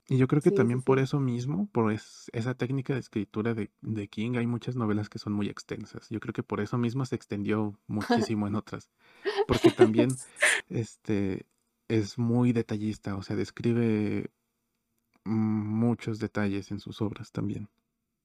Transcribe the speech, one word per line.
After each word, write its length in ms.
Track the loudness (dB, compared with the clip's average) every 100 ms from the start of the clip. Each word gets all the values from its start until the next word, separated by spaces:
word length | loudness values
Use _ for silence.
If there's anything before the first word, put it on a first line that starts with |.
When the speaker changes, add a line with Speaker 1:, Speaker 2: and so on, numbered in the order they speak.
| 0
Speaker 1:
Y 100 | 2
yo 100 | 4
creo 140 | 4
que 80 | 4
Speaker 2:
Sí, 60 | 4
sí, 0 |
Speaker 1:
también 260 | 4 2
por 180 | 2 2
Speaker 2:
sí. 40 | 2
Speaker 1:
eso 140 | 0
mismo, 480 | 0 -2 -2 -2 -2
por 200 | 2 2
es-, 380 | 0 -6 -18 -8
esa 200 | -4 -4 -2
técnica 380 | -2 -2 -2
de 60 | -4
escritura 540 | -4 -4 -4 -2 -2
de, 180 | -2 -6 _
de 260 | -6 -6 -4
King, 240 | -4 -2 -2
hay 80 | -2
muchas 280 | -2 -4 -2
novelas 340 | 0 0 -2
que 100 | -6
son 140 | -4
muy 140 | -2 -2
extensas. 600 | -6 -10 -10 -10 -14 -10
Yo 100 | -8
creo 140 | -6
que 100 | -6
por 160 | -4 -4
eso 160 | -2 0
mismo 280 | 0 -2 -4
se 100 | -6
extendió 640 | -6 -4 0 0 0 -6 -6
Speaker 2:
<laughs> 0 |
Speaker 1:
muchísimo 600 | -4 0 0 2 0 -2
en 80 | -4
otras. 340 | -6 -12 -14 _ _ -8 -4 -2 0
Porque 260 | 4 4
también, 480 | 6 6 6 2 0 -8 0
Speaker 2:
<laughs> 280 | 2 2 -2
Speaker 1:
este, 760 | -6 -6 -8 -2 0 0 -4 -8 _ _ _ -2
es 300 | 0 0 -2
muy 320 | 0 4 4
detallista, 600 | 2 0 -2 -4 -4 -6 -6
o 60 |
sea, 120 | -4 -4
describe 960 | -4 -2 0 2 4 2 0 -2 -6 -12 _ _ _ _ _ _ _ _
muchos 960 | -2 0 2 0 0 2 2 0 -4 -4
detalles 520 | -4 0 0 -2 -4
en 80 | -10
sus 220 | -10 -4
obras 300 | -4 -4 -8
también. 380 | -6 -4 -4 -10 _ _ _ _ _